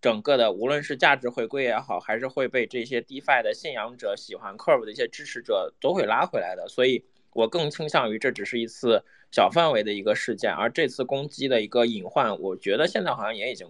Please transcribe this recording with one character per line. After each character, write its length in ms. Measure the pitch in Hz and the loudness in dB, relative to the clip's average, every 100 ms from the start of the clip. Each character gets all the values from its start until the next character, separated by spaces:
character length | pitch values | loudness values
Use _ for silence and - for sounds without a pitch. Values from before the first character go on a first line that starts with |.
整 220 | 123 107 | 0 0
个 140 | 107 135 | 2 4
的 160 | 113 | 4
无 140 | 95 120 | 2 -2
论 140 | 147 | -2
是 140 | 147 135 | -4 2
价 200 | 165 139 | 4 4
值 120 | 123 | 0
回 180 | 123 113 | -4 -4
归 180 | 139 | -2
也 120 | 127 113 | 0 -2
好， 200 | 123 90 | -2 -6
还 200 | - 110 | -4 -4
是 100 | 131 | -4
会 180 | 143 131 | -2 -2
被 200 | 131 113 | 0 -2
这 180 | 127 | -4
些 160 | 117 123 | -4 -4
DeFi 420 | - 135 - 131 | -6 -6 0 2
的 100 | 110 | 2
信 200 | 110 165 | -2 -6
仰 240 | 127 110 123 | -6 -8 -6
者、 180 | 107 101 | -6 -6
喜 180 | - | -8
欢 220 | 90 101 101 | -14 -14 -4
Curve 280 | - 139 | 2 2
的 80 | 110 | 2
一 20 | |
些 140 | 113 120 | -4 -4
支 160 | - | -6
持 180 | 147 127 | -14 -10
者 320 | 113 101 82 - | -2 0 -2 -2
都 120 | 135 | 0
会 140 | 185 123 | 2 2
拉 180 | 117 | 2
回 160 | 180 127 | 0 -2
来 140 | 90 | -4
的。 140 | 92 87 | -6 -6
所 180 | - 127 | 0 2
以 180 | 123 - _ _ | 2 -4 _ _
我 160 | - 113 | -2 0
更 220 | 170 151 | 0 -2
倾 180 | - 156 | -4 0
向 240 | 156 120 | 2 2
于 60 | 110 | 0
这 120 | 131 | -2
只 140 | 120 | -2
是 160 | 101 120 | -4 -6
一 60 | 117 | -6
次 360 | - 123 107 - _ _ | -2 2 2 2 _ _
小 160 | - 185 | 4 4
范 220 | 170 165 | 6 4
围 100 | 120 | 4
的 120 | 104 | 0
一 80 | 104 | 0
个 120 | 104 | 0
事 220 | 104 - 113 | 0 -2 -2
件， 160 | 110 | -2
而 180 | 80 113 | 0 -2
这 160 | 120 143 | 0 -2
次 180 | 127 | -2
攻 220 | 127 139 143 | -4 -4 -6
击 220 | - 135 | -6 0
的 140 | 123 | 0
一 40 | 107 | 2
个 200 | 123 117 | 2 2
隐 180 | 107 | 0
患， 340 | 90 - 120 92 | -2 0 0 0
我 160 | 95 | -4
觉 220 | 92 101 107 | -4 0 2
得 100 | 165 | 2
现 160 | 226 | 0
在 100 | 180 | -2
好 80 | 120 | -2
像 120 | 104 | -4
也 160 | 113 117 | -4 -6
已 40 | |
经 120 | 127 87 | -8 -12